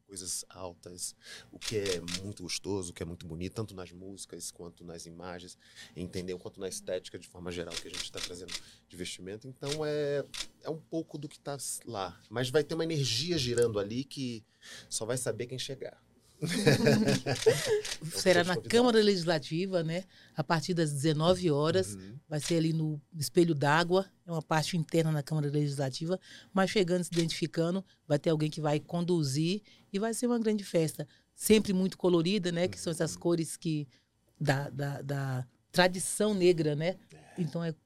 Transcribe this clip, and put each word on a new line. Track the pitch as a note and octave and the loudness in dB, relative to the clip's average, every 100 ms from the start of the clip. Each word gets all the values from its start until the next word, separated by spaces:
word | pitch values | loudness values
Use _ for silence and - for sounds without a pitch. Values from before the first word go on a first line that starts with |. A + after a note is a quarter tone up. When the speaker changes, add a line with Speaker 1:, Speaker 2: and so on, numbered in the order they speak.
| - | -18
Speaker 1:
coisas | G2 F2+ - - | -12 -8 -8 -10
altas, | F2+ F#2 F2 F2 F2+ - - - - - | -12 -12 -12 -16 -12 -12 -12 -18 -20 -18
o | - | -12
que | - A2 | -6 -2
é | G2 F2+ E2+ F2+ | -2 -4 -4 -8
muito | G2 G#2 | -8 -10
gostoso, | F2 - D#2+ G2+ F2 | -8 -8 -4 -4 -6
o | |
que | - | -8
é | E2 | -10
muito | E2+ F2 | -10 -12
bonito, | D#2+ F#2 | -8 -8
tanto | A2+ G#2+ F#2+ | -8 -10 -10
nas | F2+ | -16
músicas | F2 F#2+ G2 - F2 - | -16 -16 -16 -16 -14 -14
quanto | - F2 E2+ | -14 -16 -16
nas | F2 E2+ E2+ | -16 -14 -14
imagens, | E2+ F2+ F2+ F2+ - - - - - | -14 -12 -12 -14 -20 -20 -20 -18 -10
entendeu? | F2+ F#2 F2+ F2+ | -8 -6 -8 -8
Quanto | A2 - | -10 -10
na | F#2+ | -10
estética | - G2+ F#2 - F#2 | -8 -6 -6 -6 -16
de | E2+ | -16
forma | F2+ F2 | -14 -10
geral | F2 E2 | -8 -6
que | E2+ F2 | -8 -10
a | |
gente | E2+ - | -10 -10
tá | F#2 | -8
trazendo | - F2 F2 - - - _ | -10 -10 -12 -12 -14 -20 _
de | F2 | -12
vestimento. | F2+ - F#2 G#2+ C3 | -10 -10 -12 -14 -14
Então | C3 C#3+ D#3 D3+ | -10 -6 -4 -4
é, | D3+ D3 C#3+ C#3 - - _ | -2 -2 -2 -4 -8 -12 _
é | C#3 | -10
um | D#3 | -10
pouco | - E3 D#3+ D3+ | -8 -8 -8 -10
do | D3 | -12
que | - | -12
tá | - C#3 - - - | -12 -10 -8 -10 -8
lá, | A2 F#2 F#2 - | -6 -6 -8 -10
mas | A2 B2+ | -4 0
vai | D3+ | 2
ter | D3+ E3 | 0 -2
uma | |
energia | E3 D#3 B2+ A2+ E3 E3+ | -2 0 0 -2 -2 -2
girando | B2 A#2 A#2 G2+ | 0 2 2 2
ali | G2+ A#2+ | -2 -4
que | C#3 C#3+ B2+ A2+ - _ - - - | -6 -6 -8 -8 -14 _ -20 -18 -10
só | - A2 | -6 -4
vai | C3 | -4
saber | C3 A2 B2 | -2 -4 -6
quem | B2+ | -8
chegar. | - C3 A#2+ - _ _ _ - | -8 -8 -12 -14 _ _ _ -8
<laughs> | D#3+ A3 G3+ C#3 - G#3+ - - C#3 C3 A4 - C5 G#4+ - - D#3 | -4 2 6 6 8 6 6 2 0 2 4 4 2 0 0 -8 -8
Speaker 2:
Será | - F#3 F3 | 0 4 6
Speaker 1:
Então, | F3 | 4
Speaker 2:
na | F3 | 0
Speaker 1:
todos | - | 2
Speaker 2:
Câmara | A#3 B3 A3+ | 4 6 6
Speaker 1:
convidados. | G#3 | 6
Speaker 2:
Legislativa, | F#3+ E3 D#3+ - D#3 F#3+ F#3 | 4 2 0 0 -4 0 0
né? | D#3+ E3+ F#3 - - - | 0 -4 -8 -16 -14 -6
A | |
partir | - E3 - | 0 0 2
das | E3+ D#3 | 2 2
dezenove | C#3+ D#3 D3+ E3 F#3 F3+ | 2 2 4 4 4 4
horas, | C#3+ D3+ F3 F#3+ - | 2 4 2 0 -4
Speaker 1:
Uhum. | F#2+ C3 - | -12 -16 -8
Speaker 2:
vai | D3+ | -6
ser | - E3+ | 0 2
ali | E3 | 2
no | D#3+ D#3 D3+ - E3 | 2 -2 -4 -8 -8
Espelho | C3+ F#3 E3+ D3+ | -2 4 4 4
d'Água, | C#3+ D#3 E3+ F#3 F#3+ _ - | 4 4 4 2 0 _ -8
é | |
uma | E3 | -6
parte | - D#3+ D3+ F3 | 0 0 2 -2
interna | D3+ E3 D#3+ | 0 2 2
na | D#3 | 0
Câmara | C#3 D#3 C#3+ | 0 -2 0
Legislativa, | D3 D3 C#3 C3+ C3 E3 F#3 - - - | 0 0 0 -2 -4 -4 -4 -6 -20 -6
mas | F#3+ F#3+ | 0 2
chegando, | A3 F3 F3+ | 2 2 2
se | F3 | 0
identificando, | E3+ E3 - E3+ - E3 F#3+ - _ - | 0 0 0 -4 0 0 0 -6 _ 0
vai | D3 | 0
ter | F3 | 4
alguém | D#3 D#3 | 2 2
que | D#3 | 0
vai | D3+ D3+ | 0 0
conduzir | - F3 E3+ F3 C#3+ C#3 D#3+ G#3 - - _ | 0 -2 2 2 2 2 0 0 -6 -20 _
e | G3 | -4
vai | A3+ | -2
ser | A3 A#3+ | 0 0
uma | A#3+ | 2
grande | A3+ G#3+ | 2 0
festa, | G3 F3 D#3 - - _ _ | 0 2 2 0 -10 _ _
sempre | - - A3 G#3 | -2 6 6 6
muito | F#3 F#3 - | 2 0 2
colorida, | F#3 F3 E3 G#3 F3+ | 4 6 4 2 0
né? | E3+ F#3 | 0 0
Que | - | -2
são | F3+ | -4
essas | D#3+ D#3+ | -2 -2
Speaker 1:
Uhum. | - | -2
Speaker 2:
cores | F3 E3+ D#3+ - | 0 0 0 -4
que, | E3 D3+ C#3+ _ _ _ _ - | -4 -2 -4 _ _ _ _ -6
da, | D3 C3+ C#3+ | 0 0 0
da, | C3 C#3+ C#3 | -6 -6 -6
da | C#3 C#3+ C3+ C3 B2+ _ _ | -6 -4 -2 -4 -6 _ _
tradição | - F3+ F#3 - - G#3+ | 4 4 4 -4 0 0
negra, | G3+ F3+ E3 D#3 D3 | 4 4 6 2 0
né? | E3 F#3+ - | -2 -4 -8
Speaker 1:
É. | - - - | -20 -14 -6
Speaker 2:
Então | D#3+ E3+ | -4 -2
é | E3+ D#3+ | -4 -6